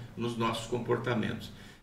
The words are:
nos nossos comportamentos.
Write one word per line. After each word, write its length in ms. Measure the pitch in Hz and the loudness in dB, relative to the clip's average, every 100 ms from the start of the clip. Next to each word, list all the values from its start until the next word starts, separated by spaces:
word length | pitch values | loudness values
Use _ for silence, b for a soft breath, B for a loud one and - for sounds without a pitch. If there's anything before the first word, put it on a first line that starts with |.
| B - | B -2
nos 200 | 117 113 | -2 2
nossos 300 | 113 110 - | 2 2 0
comportamentos. 840 | 120 117 117 127 113 98 - - B B B | 0 2 2 4 2 2 0 -6 B B B